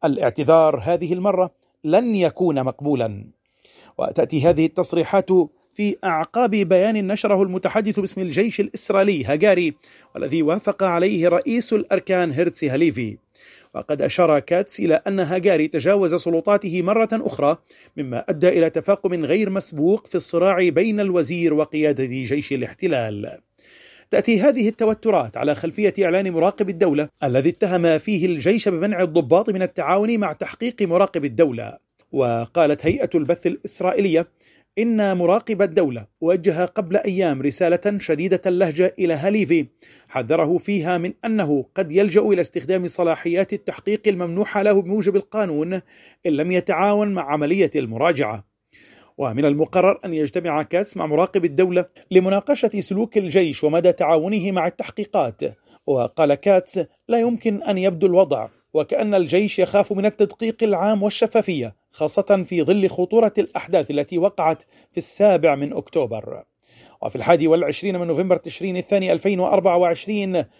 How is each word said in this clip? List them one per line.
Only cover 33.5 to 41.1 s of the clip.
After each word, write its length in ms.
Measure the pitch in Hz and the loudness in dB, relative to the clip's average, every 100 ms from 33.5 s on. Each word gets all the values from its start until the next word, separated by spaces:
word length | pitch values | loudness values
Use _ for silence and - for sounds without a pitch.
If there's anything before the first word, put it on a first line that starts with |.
| 180 - - 180 185 196 160 175 _ _ _ _ - | -4 -8 -6 -2 0 2 0 -2 _ _ _ _ -4
إن 380 | 226 220 202 180 | 0 0 0 2
مراقب 460 | 175 208 - 202 | 2 2 0 0
الدولة 440 | 196 160 156 120 107 _ | 0 2 0 -2 -12 _
وجه 440 | 165 185 170 160 | 0 0 0 0
قبل 320 | 180 - 175 190 | -2 -4 -2 -2
أيام 460 | 208 185 175 135 | 0 0 0 0
رسالة 560 | 139 - 175 170 202 208 | -4 0 0 0 0 -4
شديدة 420 | - - 185 180 190 | -2 -2 0 0 0
اللهجة 480 | 180 180 156 180 - | 0 0 2 0 0
إلى 160 | 180 | -2
هاليفي، 520 | 156 170 214 160 170 131 _ - - _ | 0 0 0 2 0 0 _ -20 -20 _
حذره 500 | 135 117 165 156 180 | -6 -2 0 0 -2
فيها 400 | - 202 160 180 | -2 -2 -2 -2
من 140 | 175 | -4